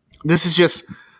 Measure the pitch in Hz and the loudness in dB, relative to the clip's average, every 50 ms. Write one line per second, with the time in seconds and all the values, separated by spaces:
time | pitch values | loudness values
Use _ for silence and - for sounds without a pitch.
0 | _ _ _ _ - 151 170 170 - 175 156 180 175 156 - - - - - - | _ _ _ _ -4 -2 0 0 0 0 2 2 2 2 0 -2 -6 -10 -20 -20
1 | - _ _ _ | -20 _ _ _